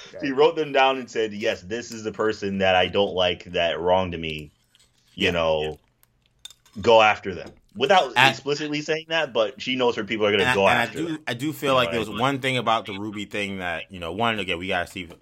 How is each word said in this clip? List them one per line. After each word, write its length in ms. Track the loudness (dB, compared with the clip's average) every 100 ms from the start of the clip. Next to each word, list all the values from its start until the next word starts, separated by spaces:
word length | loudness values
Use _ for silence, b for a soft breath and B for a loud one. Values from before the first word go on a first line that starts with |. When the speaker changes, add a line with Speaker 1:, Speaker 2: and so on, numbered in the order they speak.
| B
Speaker 1:
Right. 80 | -8
Speaker 2:
She 80 | -2
wrote 240 | 4 4 2
them 160 | 0
down 260 | 2 2 2
and 120 | -4
said, 220 | -4 -4
"Yes, 300 | -2 -2 -2
this 280 | -6 -8 -8
is 140 | -8
the 80 | -8
person 460 | -2 -2 0 -4 2
that 180 | 4 4
I 100 | 4
don't 260 | 2 0
like 300 | 2 0 -2 -4
that 280 | -2 0 0
wronged 360 | 2 2 2 -4
me. 300 | -8 -8 -12 _ _ _ _ _ _
You 100 | -2 0
Speaker 3:
Yeah, 40 |
Speaker 2:
know, 320 | 2 2 0
Speaker 3:
yeah. 1200 | -2 -8 _ _ _ _ _ _ -20 _ _ -2
Speaker 2:
go 180 | 6 8
after 340 | 8 4 -4
them." 160 | -10 -12 -18 _
Without 380 | -4 2 4 4 4
Speaker 3:
And 100 | 4
Speaker 2:
explicitly 520 | 2 -4 -4 -4 -6
saying 240 | -4 -6 -4
that, 240 | -4 -2
but 300 | 0 -2 -2
she 140 | -4 0
knows 200 | 0 0
her 80 |
people 220 | -4 0 2
are 40 |
gonna 120 | 2
Speaker 3:
and 80 | 2
I, 40 |
Speaker 2:
go 140 | 4 4
Speaker 3:
and 100 | 4
I 40 |
Speaker 2:
after 160 | 0 -4
Speaker 3:
do, 80 | -6
Speaker 2:
them. 120 | -6 -8
Speaker 3:
I 60 |
do 220 | -6 -6
feel 140 | -4 0
Speaker 2:
You 40 |
know 40 | 2
Speaker 3:
like 100 | 2
Speaker 2:
what 40 |
Speaker 3:
there 40 | -2
Speaker 2:
I 40 |
Speaker 3:
was 80 | -4
Speaker 2:
mean? 80 | -2
Speaker 3:
one 200 | -2 0
thing 180 | -2 -2
about 260 | 0 0
the 140 | -2 -8
Ruby 260 | -8 -8
thing 360 | -6 -6 -4 -4
that, 300 | -6 -6 -10
you 80 | -12
know, 140 | -8
one, 260 | -2 -2 -2
again, 200 | -4 -4
we 100 | -2
gotta 220 | -4 -4
see 140 | -10
if 80 | -14 -14